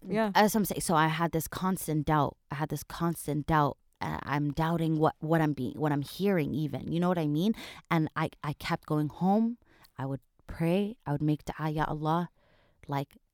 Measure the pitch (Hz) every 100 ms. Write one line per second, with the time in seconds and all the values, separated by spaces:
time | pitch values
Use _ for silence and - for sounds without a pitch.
0 | 190 208 214 190 214 220 185 - - 160
1 | 156 156 170 160 - - 185 185 - 156
2 | 143 151 139 - - 143 156 151 - -
3 | 170 160 - 147 139 160 143 - _ -
4 | 165 156 - 143 147 143 160 170 160 156
5 | 156 - 156 165 156 139 127 - 151 143
6 | 135 - 196 185 143 139 156 131 - 165
7 | 175 175 151 147 202 226 - - - 170
8 | 156 - 156 - 147 143 - 170 - 151
9 | 151 - 180 208 226 240 _ _ - -
10 | 135 135 _ _ - - 165 185 208 226
11 | - 143 151 151 - - 156 156 151 151
12 | 156 165 175 _ _ _ _ _ - 143
13 | 143 - _